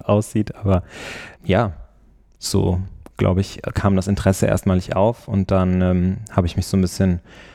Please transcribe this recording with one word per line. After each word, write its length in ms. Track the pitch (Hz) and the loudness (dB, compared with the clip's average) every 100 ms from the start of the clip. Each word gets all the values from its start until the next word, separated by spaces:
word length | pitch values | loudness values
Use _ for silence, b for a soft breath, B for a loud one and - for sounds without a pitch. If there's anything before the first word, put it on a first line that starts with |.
aussieht. 540 | - 104 107 107 104 - | 0 0 0 -2 -4 -4
Aber 260 | 104 92 - B B B B B | 0 0 0 B B B B B
ja, 300 | - 95 110 80 - _ _ _ _ _ | 0 0 0 -4 -16 _ _ _ _ _
so, 400 | - 98 98 92 95 - - - | -4 0 0 0 -4 -12 -14 -2
glaub 220 | 98 92 | 0 2
ich, 220 | 98 - - | -2 -4 -6
kam 200 | - 101 | -2 0
das 140 | 95 92 | 2 0
Interesse 380 | 98 98 95 104 | 0 2 2 2
erstmalig 500 | 104 - 92 - 95 | 0 2 0 0 0
auf 320 | 104 120 - | 0 0 -4
und 240 | 98 95 | -2 0
dann, 300 | 95 92 92 | 2 2 2
ähm, 340 | 92 92 90 95 - | 2 2 0 -2 -4
hab 140 | - 87 | 0 0
ich 100 | - | -2
mich 100 | 90 | -2
so 100 | 98 | 0
ein 40 | |
bisschen 400 | 90 - 95 87 B B B | 0 0 0 0 B B B